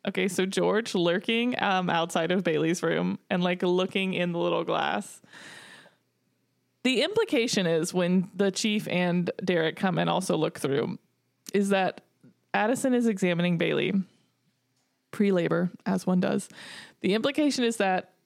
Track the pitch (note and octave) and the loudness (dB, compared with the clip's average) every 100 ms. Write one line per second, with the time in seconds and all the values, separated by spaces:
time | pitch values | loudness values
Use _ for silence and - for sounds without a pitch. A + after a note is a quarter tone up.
0 | - F#3+ F#3+ F#3 F#3+ F#3+ F3 G#3 A#3 F#3+ | -4 -2 -2 0 -2 0 2 0 0 0
1 | E3+ F3+ F3+ A3+ A#3+ B3 G3 F#3 F3+ E3+ | 2 0 0 0 0 0 0 0 0 0
2 | E3+ F#3 E3 F#3 F3 D3+ D#3+ F3 E3 D#3+ | 0 -2 0 0 2 2 0 0 0 0
3 | F3+ G3 _ F#3 F3+ F3+ F#3 F3+ F#3 G3 | 0 -4 _ -2 0 0 0 2 0 -2
4 | F#3+ F3 F3+ E3+ F3 E3+ E3+ E3 C#3+ G#3 | -2 -2 -2 -2 -2 -2 0 0 0 -2
5 | - - - - - - - - - _ | -6 -18 -20 -20 -20 -20 -20 -20 -20 _
6 | _ _ _ _ _ _ _ _ B3+ B3 | _ _ _ _ _ _ _ _ 0 2
7 | D#4 G#4+ G#4+ C#4+ A#3 A3 F3 E3 D#3 F3+ | 2 0 2 2 2 0 2 0 0 0
8 | F3 F#3 F3+ F3+ G3+ F#3+ A3 G#3 - F3+ | 2 2 0 0 0 0 0 -2 0 0
9 | F3+ F3 F3 - F#3 F3 D#3+ D#3+ F#3+ E3 | 0 0 -2 -4 -2 0 0 0 0 0
10 | E3+ E3+ F#3+ E3 D#3 - C#3 C3+ - - | 0 0 0 0 -2 -2 -2 -2 -2 -8
11 | _ _ _ _ - G3+ G3+ G3 F#3 - | _ _ _ _ -4 -2 2 2 0 -4
12 | _ _ - _ _ G3 G#3+ B3+ C4+ B3 | _ _ -20 _ _ 0 0 0 2 2
13 | A#3 F#3+ F3+ E3+ F3 E3+ E3 D3+ - G3 | 2 2 0 2 2 2 2 0 0 0
14 | F#3 _ _ _ _ _ _ _ _ _ | -2 _ _ _ _ _ _ _ _ _
15 | _ - G3+ F#3 E3 E3 F3+ - - F#3+ | _ 0 2 2 2 0 0 -4 -4 -2
16 | - F3+ G3 G3+ - - - - - _ | 2 2 2 -2 -4 -16 -18 -18 -20 _
17 | F#3+ G#3+ C4+ C#4+ D4 C4 A#3 A3+ G3 F#3 | -2 0 0 2 0 2 -2 0 0 0
18 | - _ | -4 _